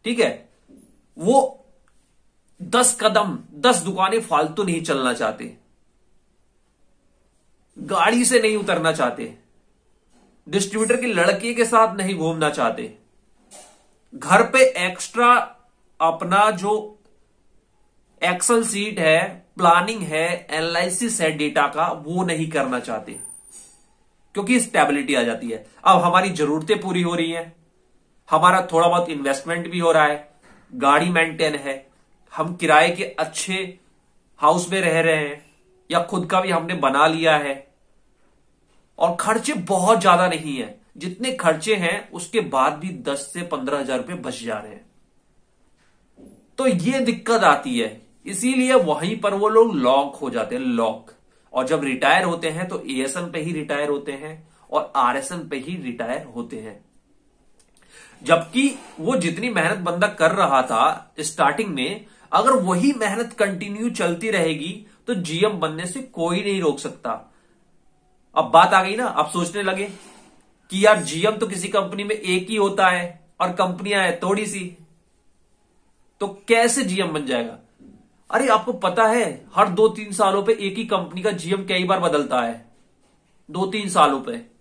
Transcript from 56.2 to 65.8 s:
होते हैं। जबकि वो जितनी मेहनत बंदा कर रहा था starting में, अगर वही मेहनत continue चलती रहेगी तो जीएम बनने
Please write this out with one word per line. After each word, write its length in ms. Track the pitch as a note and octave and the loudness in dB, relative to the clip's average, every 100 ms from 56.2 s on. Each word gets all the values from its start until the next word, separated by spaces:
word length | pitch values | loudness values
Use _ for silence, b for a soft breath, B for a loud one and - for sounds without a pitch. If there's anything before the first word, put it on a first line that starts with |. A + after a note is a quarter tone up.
होते 340 | - A#2+ A#2 A2+ | -8 -12 -12 -12
हैं। 260 | G#2+ G2+ _ _ _ _ _ _ _ _ _ _ B B B B | -14 -18 _ _ _ _ _ _ _ _ _ _ B B B B
जबकि 520 | - E3 - B3 C#4 - - - | 2 2 2 0 0 -2 -16 -6
वो 160 | E3+ | -2
जितनी 340 | B3+ E3+ E3+ B3 | 0 -2 -4 -2
मेहनत 280 | F#3+ E3 F#3+ | 0 0 0
बंदा 300 | E3+ F3 G3+ | -4 -2 -2
कर 240 | - D#3+ | 2 2
रहा 300 | F#3+ E3 C3+ | 2 2 2
था 520 | B2+ A2+ C#3+ - - - | 2 2 2 0 -12 -10
starting 500 | D3+ - C#3+ - G#3 | -8 0 0 0 -4
में, 360 | C#3 C3+ G#3+ b b b | -4 -6 -6 b b b
अगर 200 | - A#3+ | 2 4
वही 400 | B3+ F#3 F3+ C4+ | 2 2 2 2
मेहनत 400 | B3+ G#3 G#3 A#3 | 2 -2 -2 -6
continue 560 | - G3+ F#3 G3+ G#3 A#3 | -2 -2 -2 -8 -6 -6
चलती 420 | A#3 F3 E3+ A3 | -2 -2 -2 -2
रहेगी 540 | G3 D#3+ D#3 D#3+ - B B - | 0 0 -2 -8 -12 B B -6
तो 60 | |
जीएम 460 | G#3+ D#3+ E3 G#3 F#3+ | -4 -4 0 0 0
बनने 260 | D#3+ D#3 | -4 -4